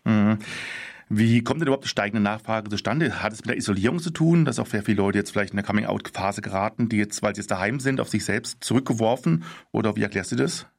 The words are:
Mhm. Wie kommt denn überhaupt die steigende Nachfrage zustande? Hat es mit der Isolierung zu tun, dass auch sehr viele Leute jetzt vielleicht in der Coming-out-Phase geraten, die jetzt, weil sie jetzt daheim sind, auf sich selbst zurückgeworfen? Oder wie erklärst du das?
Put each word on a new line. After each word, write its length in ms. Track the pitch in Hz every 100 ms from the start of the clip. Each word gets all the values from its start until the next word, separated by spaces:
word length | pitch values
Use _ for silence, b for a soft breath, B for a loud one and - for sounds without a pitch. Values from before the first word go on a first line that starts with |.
Mhm. 360 | - 110 104 107 B B B B B B B
Wie 360 | 107 113 120
kommt 180 | 120 131
denn 60 | 131
überhaupt 180 | 135 -
die 40 |
steigende 340 | - 104 107
Nachfrage 460 | 101 107 - 110 104
zustande? 520 | 101 98 135 156 98
Hat 100 | -
es 100 | 107
mit 80 | -
der 80 | -
Isolierung 420 | 107 98 110 170
zu 120 | 165
tun, 320 | 160 160 170
dass 160 | 156 -
auch 60 | 120
sehr 160 | 107
viele 160 | 104 104
Leute 220 | 98 101
jetzt 120 | 101
vielleicht 200 | 104 101
in 60 | 101
der 80 | 101
Coming-out-Phase 760 | 104 107 104 - - 95 104
geraten, 480 | 104 95 104 - 113
die 80 | 110
jetzt, 240 | 104 -
weil 140 | 110 101
sie 60 |
jetzt 100 | -
daheim 280 | 95 98 135
sind, 220 | 131 135
auf 80 | 120
sich 160 | 107 -
selbst 380 | 101 - -
zurückgeworfen? 800 | - 117 - 117 110 127 170 165 B B B
Oder 240 | 110 110 104
wie 60 |
erklärst 300 | 104 101 90
du 40 | 123
das? 320 | 139 - -